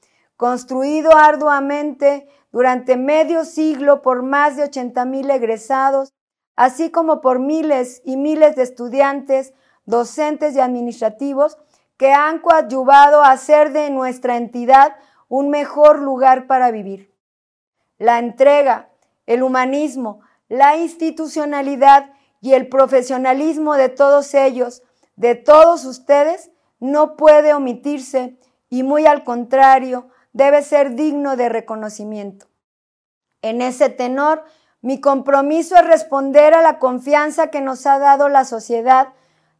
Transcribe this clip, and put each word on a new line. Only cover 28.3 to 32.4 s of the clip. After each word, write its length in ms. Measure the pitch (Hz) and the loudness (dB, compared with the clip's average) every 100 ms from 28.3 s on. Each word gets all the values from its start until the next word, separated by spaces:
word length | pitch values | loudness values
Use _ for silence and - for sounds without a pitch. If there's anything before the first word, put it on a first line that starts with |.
| 254 _ _ _ | -14 _ _ _
y, 160 | 254 | -6
muy 220 | 262 294 311 | -2 2 2
al 180 | 294 | 2
contrario, 840 | - 240 233 262 269 269 254 247 247 _ _ | -2 -10 -4 2 4 4 0 -10 -12 _ _
debe 280 | 214 277 294 | 0 2 2
ser 340 | 285 294 277 233 | 2 0 -2 -2
digno 420 | 311 285 285 262 | -4 -4 -6 -4
de 100 | 240 | -4
reconocimiento. 1000 | 226 226 220 214 214 208 214 202 196 | -6 -8 -12 -12 -14 -14 -14 -14 -18